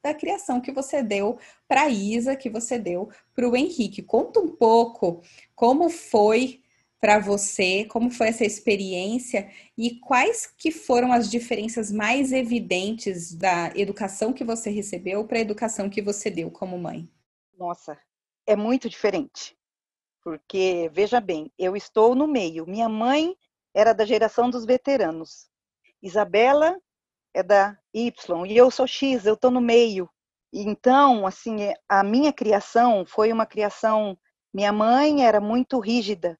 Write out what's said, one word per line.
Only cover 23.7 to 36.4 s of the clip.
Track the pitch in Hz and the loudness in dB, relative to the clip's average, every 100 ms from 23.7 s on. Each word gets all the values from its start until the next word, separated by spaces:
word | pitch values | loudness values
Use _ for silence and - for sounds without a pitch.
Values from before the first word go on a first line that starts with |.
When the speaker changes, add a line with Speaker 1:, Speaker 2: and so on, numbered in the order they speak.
Speaker 2:
era | 196 226 | 2 4
da | 214 | 4
geração | 214 220 220 - 247 | 2 2 2 2 0
dos | 247 | -2
veteranos. | 220 254 - 277 175 160 160 - _ _ _ _ _ _ | 0 0 2 0 0 -4 -12 -20 _ _ _ _ _ _
Isabela | 190 196 175 196 240 294 311 370 _ _ _ _ _ | -4 -2 2 4 4 4 2 0 _ _ _ _ _
é | - | -6
da | 185 202 196 202 _ | 2 4 4 -4 _
Y | 214 233 - - 170 185 | -6 -6 -6 -6 -6 2
e | 220 | 6
eu | 254 | 6
sou | - 262 | 6 -4
X, | - 277 254 196 | -2 -2 0 0
eu | 214 | 2
tô | 254 | 2
no | 254 | 2
meio. | 240 233 233 190 175 _ _ _ _ | 4 4 4 0 -8 _ _ _ _
Então, | - 208 208 247 262 285 233 190 | -8 -6 -2 4 6 6 4 0
assim, | - 233 214 | -6 -8 -6
é, | 202 - _ | -6 -6 _
a | 196 | 2
minha | 196 233 294 | 2 2 2
criação | 285 220 202 - 233 240 208 180 | 0 0 0 2 2 4 2 -2
foi | - 214 | 0 0
uma | 226 220 | 0 -4
criação, | 208 208 - 220 220 208 185 _ _ _ | -4 -4 -2 0 0 -2 -8 _ _ _
minha | 190 202 | -4 -2
mãe | 208 220 254 302 294 | 2 2 4 4 4
era | 240 214 | 4 4
muito | 208 240 254 262 | 0 -2 0 -2
rígida | 202 240 202 196 175 165 | 0 -2 -2 -4 -6 -8